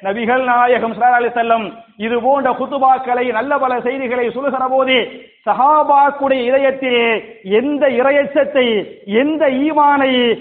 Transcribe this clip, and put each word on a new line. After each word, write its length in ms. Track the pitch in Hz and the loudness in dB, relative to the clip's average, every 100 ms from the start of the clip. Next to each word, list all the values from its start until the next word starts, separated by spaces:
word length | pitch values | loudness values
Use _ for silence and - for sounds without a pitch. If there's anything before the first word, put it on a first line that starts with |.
நபிகள் 400 | 190 208 226 254 | -4 -4 -2 0
நாயகம் 500 | 262 240 247 240 226 | 2 2 2 2 0
ஸல்லல்லாஹு 300 | 208 247 247 | 0 2 2
அலைஹி 120 | 240 | 0
வஸல்லம் 520 | 233 233 226 196 - - - | -2 0 0 -2 -12 -20 -10
இது 260 | 220 240 | -4 -2
போன்ற 280 | 240 277 262 | 0 0 0
குத்துபாக்களை, 800 | 240 254 277 262 254 247 247 254 | -2 -4 0 2 2 0 -2 -2
நல்ல 260 | 220 262 285 | -2 -2 -2
பல 220 | 262 247 | 0 -2
செய்திகளை 500 | 240 269 254 247 240 | -4 -4 -4 -2 -4
சொல்லுகிற 380 | 240 277 254 254 | -4 -4 -4 -2
போது, 580 | 262 262 254 190 - - _ 220 | 0 2 0 -2 -10 -20 _ -4
சஹாபாக்குடைய 1000 | 196 269 302 294 285 285 285 277 262 | 2 4 4 4 4 4 0 -2 0
இதயத்தில் 920 | 240 269 269 269 262 240 233 214 - - | 0 2 0 -2 -2 0 0 -2 -6 -18
எந்த 460 | 185 214 269 294 285 | -2 0 0 0 0
இரையச்சத்தை, 960 | 240 262 285 285 285 277 277 240 214 156 - | 2 2 2 0 -2 0 0 0 -2 -4 -14
எந்த 420 | 202 214 285 311 302 | -4 0 0 0 0
ஈமானை 680 | 262 294 302 285 285 269 254 240 208 | 0 0 2 2 2 2 2 0 -2